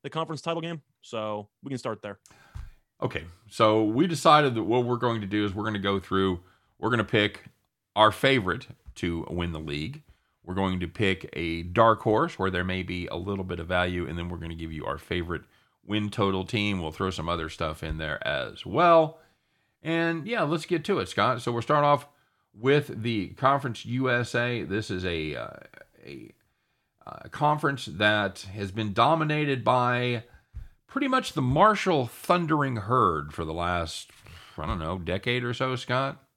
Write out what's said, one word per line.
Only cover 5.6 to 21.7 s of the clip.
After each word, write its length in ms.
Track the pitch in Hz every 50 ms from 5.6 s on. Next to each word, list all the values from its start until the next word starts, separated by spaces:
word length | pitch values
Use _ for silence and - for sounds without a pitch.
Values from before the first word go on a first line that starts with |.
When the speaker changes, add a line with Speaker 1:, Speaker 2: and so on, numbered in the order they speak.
| 104
Speaker 2:
gonna 140 | 110 107 101
go 220 | 95 101 98 98
through, 400 | 92 - 95 95 95 95 92 87 - _ _ _ _ _ _ _
we're 100 | - 110
gonna 160 | 120 117 104
pick 400 | - - 110 104 104 - - - - _ _ _ _ _ _ _ _ _
our 160 | 101 107 107
favorite 580 | 104 - - 135 139 131 98 90 82 127 - - - _ _ - -
to 320 | - - 90 85 82 - -
win 240 | - 87 87 85 82
the 80 | 78
league. 400 | 78 76 71 73 78 - 143 156 - _ - _ _ _ _ _ _
We're 120 | - 92
going 260 | 95 98 95 92 90
to 80 | 87 85
pick 400 | - - 110 95 92 92 - - -
a 300 | - 85 82 82 85 82
dark 360 | 87 90 - 113 113 110 95
horse 380 | - 113 107 113 156 170 - -
where 120 | 95 95
there 140 | 92 90 90
may 180 | 92 92 92 90
be 260 | - 92 90 90 -
a 80 | -
little 280 | 87 90 98 101 98 95
bit 160 | 92 92 85
of 60 | 82
value, 420 | 85 92 90 90 92 90 87 85 65
and 80 | 80
then 140 | 87 85 87
we're 80 | 87 82
gonna 160 | 85 82 82
give 180 | 82 82 80 80
you 140 | 78 -
our 100 | - 69
favorite 460 | - - - 87 90 87 85 87 78 - _ _ _ _ _ _ _ _
win 240 | 95 104 107 104 104
total 380 | 101 - 104 98 95 95 92
team. 340 | - - 107 104 104 101 92
We'll 120 | 85 78 78
throw 180 | - 95 95
some 180 | 92 - 80 85
other 220 | 87 85 80 78
stuff 320 | - - 85 78 78 - -
in 160 | 80 78 78
there 280 | 80 76 73 - -
as 380 | - 73 67 64 55 - - -
well. 540 | - 92 135 175 175 170 165 160 156 - - _ _ _ _ _ _ _ _ _ _ _ _ _
And, 440 | 156 165 165 165 165 165 165 147
yeah, 180 | 202 233 226 170
let's 200 | 143 160 165 156
get 180 | - 175 160 160
to 120 | - 202 156
it, 100 | 95 -
Scott. 320 | - - 101 120 127 117 -
So 100 | 123 120
we'll 80 | 117
start 240 | 113 -